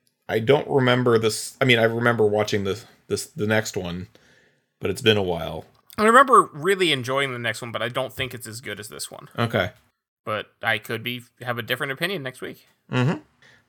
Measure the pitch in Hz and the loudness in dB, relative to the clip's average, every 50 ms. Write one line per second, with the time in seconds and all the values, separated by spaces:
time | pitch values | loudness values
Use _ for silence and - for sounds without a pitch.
0 | _ _ _ _ _ - 90 113 117 120 135 151 - - 143 139 127 123 123 127 | _ _ _ _ _ -4 -2 -2 4 4 2 2 2 0 0 2 4 4 4 4
1 | 123 120 117 110 113 110 - - - - - - - 123 120 113 113 113 113 117 | 4 4 4 4 4 2 -2 -2 -8 -10 -4 0 4 4 6 6 6 4 2 2
2 | 120 120 117 113 107 104 104 107 107 - 113 101 98 98 95 107 - - _ _ | 2 2 4 4 2 2 2 2 0 0 -2 -2 -2 -2 -4 -4 -6 -20 _ _
3 | _ - 101 95 - - - - 107 107 110 110 107 - - 101 92 87 85 90 | _ -6 -6 -6 -6 -8 -8 -4 -2 0 2 0 0 -2 -6 -6 -6 -6 -8 -8
4 | 92 - _ _ _ _ _ _ _ _ _ _ _ _ _ - - - 95 - | -10 -14 _ _ _ _ _ _ _ _ _ _ _ _ _ -8 -6 -6 -4 0
5 | - 110 107 104 95 87 87 82 80 80 80 80 - _ _ _ _ _ - - | 2 2 4 4 2 -2 -4 -4 -6 -8 -8 -10 -14 _ _ _ _ _ -4 0
6 | 208 220 233 262 277 262 - 202 165 - - 147 147 190 202 185 185 160 147 131 | 2 6 8 8 8 8 8 6 6 4 -2 -4 0 0 0 2 2 2 0 0
7 | 120 123 131 139 139 135 123 120 117 113 107 - 127 117 107 107 110 120 127 139 | -2 -2 -2 -2 -2 -2 -4 -4 -4 -6 -6 -6 -8 -8 -6 -6 -6 -4 -4 -4
8 | 131 - - - 135 123 131 117 - 117 107 117 131 104 104 92 104 - 71 71 | -6 -6 -6 -8 -8 -8 -8 -12 -14 -12 -14 -12 -12 -12 -12 -12 -12 -14 -12 -14
9 | - - - - - - - - 117 107 120 107 90 90 - _ _ _ _ _ | -14 -12 -14 -18 -18 -14 -6 -4 -4 -2 0 -2 -2 -2 -6 _ _ _ _ _
10 | _ _ _ _ - 113 107 101 - _ _ - - 113 110 107 110 - 120 113 | _ _ _ _ -10 -8 -6 -6 -8 _ _ -8 -4 -2 -2 -4 -4 -8 -8 -8
11 | 113 123 123 123 117 _ _ - 120 123 120 120 113 104 127 - 151 139 135 - | -6 -8 -10 -10 -12 _ _ -14 -8 -8 -8 -6 -4 -6 -4 -4 -4 -8 -6 -6
12 | 170 180 202 165 135 127 - - - - - - _ _ _ _ _ - 127 127 | -6 -6 -6 -6 -8 -10 -12 -12 -14 -14 -14 -16 _ _ _ _ _ -4 -2 0
13 | 123 139 220 311 - _ _ _ _ _ _ _ _ | 0 0 0 -4 -8 _ _ _ _ _ _ _ _